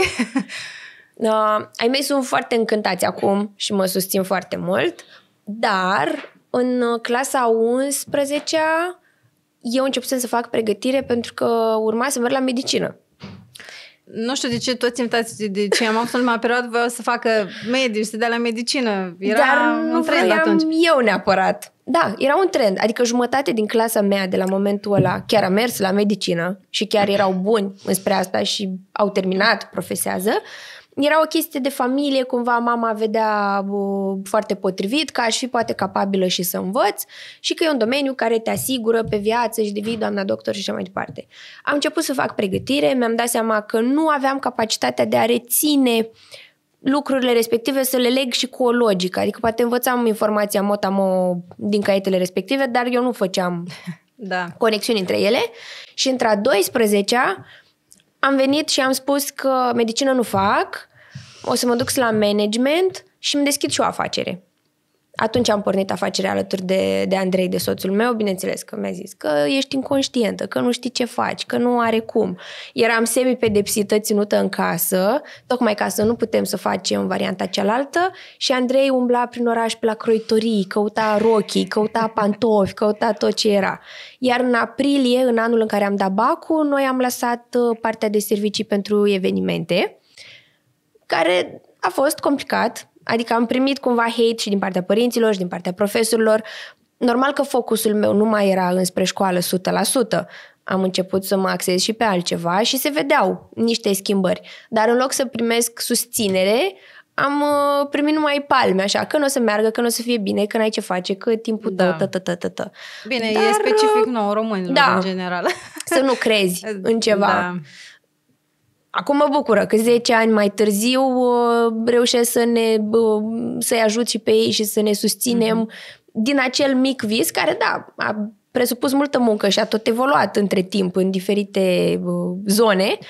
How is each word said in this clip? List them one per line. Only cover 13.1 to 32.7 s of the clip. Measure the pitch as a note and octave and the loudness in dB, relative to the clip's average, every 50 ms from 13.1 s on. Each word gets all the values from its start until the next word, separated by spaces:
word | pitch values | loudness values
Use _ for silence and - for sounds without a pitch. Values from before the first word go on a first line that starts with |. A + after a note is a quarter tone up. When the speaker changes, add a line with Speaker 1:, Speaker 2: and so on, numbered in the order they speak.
| _ - - - - - - _ - - - - - - - - _ _ _ | _ -20 -18 -18 -18 -20 -20 _ -20 -20 -20 -20 -20 -20 -20 -20 _ _ _
Speaker 1:
Nu | - - A3 A3+ A#3+ C#4 | -12 -8 -6 -4 -4 -2
știu | C4+ - B3+ | -2 -2 -2
de | A#3 A#3 | -2 -2
ce | - B3+ B3 | -2 -2 -2
toți | B3 B3 A#3+ A#3+ B3+ | 0 -2 -2 0 -2
invitații | A#3+ A3+ A#3+ A#3 A#3 A#3 - - G#3+ G3+ | -2 0 0 -2 -2 -2 -6 -6 -6 -4
de, | F#3+ G3+ | -2 -2
de | G#3 G3 | 0 0
ce | - - A#3 | 2 2 2
am | A3 A3 | 2 2
avut | A3+ A#3+ A#3 | 0 0 0
în | - B3 | 0 2
ultima | B3+ A#3+ A#3 A3 | 2 2 2 0
perioadă | C4 A#3 A#3+ B3 A#3+ A#3+ | 0 0 0 0 0 0
voiau | A3+ A#3+ A#3+ B3 | 0 0 0 0
să | A#3+ - | -2 -4
facă | G#3+ B3 A#3+ A#3 - A3+ A3 G#3+ G3 E3 - - - A3 | -2 -2 -2 0 2 2 2 2 0 -2 -6 -8 -6 -2
medici, | B3+ C4 C4 A#3+ G#3 G#3+ A3 | 0 0 0 0 0 -2 -4
să | G#3+ - | -4 -2
dea | G#3+ A#3 A#3 | -2 0 0
la | A#3 A#3 | 0 0
medicină. | A#3+ A#3 A3 A#3 A#3 - - C4+ A#3+ A3 G3+ F#3+ F#3 F3+ E3+ F#3 | 0 -2 -2 -2 -2 -2 -2 0 0 0 0 -2 -2 -6 -6 -4
Era | F#3+ G#3 G#3+ A#3 | -2 0 2 4
Speaker 2:
Dar | C#4 C4 - A#3+ A#3+ A#3+ D4+ D#4 | 4 4 4 4 4 2 2 0
Speaker 1:
un | D#4+ D#4+ | 0 0
Speaker 2:
nu | E4 E4 | 0 0
Speaker 1:
trend | D#4+ D#4 D4 E4+ - | 0 2 2 2 4
Speaker 2:
vroiam | D#4+ D#4+ D#4+ | 4 4 4
Speaker 1:
atunci. | D#4+ D#4+ D#4+ D#4+ D#4+ D#4+ D#4+ D#4+ E4+ E4 D#4 | 4 4 4 4 2 2 2 4 4 6 6
Speaker 2:
eu | B3+ | 4
neapărat. | A#3+ G#3 F#3 F3+ - G3+ F#3 F#3+ F#3 F3+ - - - - _ _ _ | 4 2 2 2 2 2 2 4 4 2 0 -2 -6 -18 _ _ _
Da, | - C4 E4 - - A3 - | 0 0 2 2 0 -2 0
era | B3+ C4+ D4 | 0 2 4
un | F#4 F#4+ F4+ | 4 2 2
trend. | - D4 A3+ G3 F#3+ - | 2 2 2 2 2 2
Adică | - A3+ A3+ - B3 | 0 0 0 0 0
jumătate | A3+ A#3+ B3 A#3+ B3 C4+ C4+ C#4 C4+ | 2 2 0 0 0 0 -2 0 0
din | A#3+ A3 G#3+ | 0 0 0
clasa | G#3 - A3+ A3+ A3+ - A3 | 0 0 0 0 2 2 2
mea | G3+ G3 G3 G3 F#3+ | 2 2 2 0 0
de | F#3 G3 | -2 -2
la | F#3 F#3 | 0 0
momentul | F#3 F#3+ G3 G3+ G3+ G3+ G3+ - G3+ | 0 0 0 0 0 0 -2 -2 0
ăla | G3+ F#3+ F#3 F3+ F3+ F#3+ - | 2 2 4 2 0 -2 -2
chiar | - - G3+ G3 | 2 2 2 4
a | F#3 | 4
mers | F#3+ G#3+ B3 A#3+ - - | 2 2 0 0 -2 -2
la | G3 F#3 | -2 0
medicină | G3 G3+ G#3 G3+ G#3 F#3+ - F#3 F3 E3+ E3 F3+ G3 - _ _ | 2 2 2 0 0 -2 -2 -2 -2 -2 -2 -4 -6 -8 _ _
și | - - A3 | -6 -6 -2
chiar | G#3+ A3 G#3 G3+ G3+ | 0 2 2 2 2
erau | G3+ G3+ G3 F#3+ F#3+ F#3 | 2 2 2 2 0 0
buni | F#3 G#3+ A#3 G#3 G3 G3 G3 - - | 0 0 0 0 0 -2 -8 -8 -4
înspre | G3 F#3+ F#3 - G#3 | -4 -2 -2 0 0
asta | F#3+ F#3+ F#3 F#3+ - G#3 | 0 0 0 -2 -2 -2
și | G3+ G3 - - G3+ F#3+ F#3 F3+ - _ | -2 -2 -4 -4 -4 -6 -8 -8 -12 _
au | - - G#3 F#3+ | -2 -2 -2 0
terminat, | G3+ G3 F#3 F#3 F#3 F#3+ G#3 A#3 G#3 G#3 - - | 0 -2 -2 0 0 2 2 2 2 0 -4 -8
profesează. | - F#3+ F3 - G3+ F#3 - G3+ G3 F#3 F#3 G#3+ E4 G#4+ - - - - - - - - - _ - | -8 -8 -6 -6 -6 -4 -4 -4 -4 -2 0 0 0 -2 -2 -6 -16 -18 -18 -18 -20 -20 -20 _ -4
Era | - C#4 D4 D4+ D#4+ | 0 2 2 4 4
o | D#4+ | 2
chestie | D#4 E4+ D#4+ D#4 - - C#4 | 2 0 -2 -2 -4 -4 -4
de | B3+ C#4 | -4 -2
familie, | C4+ - B3+ B3 C4 C#4+ D4 C#4 C4+ C4 | -2 -2 -2 0 0 0 0 0 0 0
cumva | B3 B3+ B3+ A#3+ A#3 B3 A#3 A#3 | 0 0 -2 -2 0 0 0 0
mama | A#3+ A#3+ | 2 0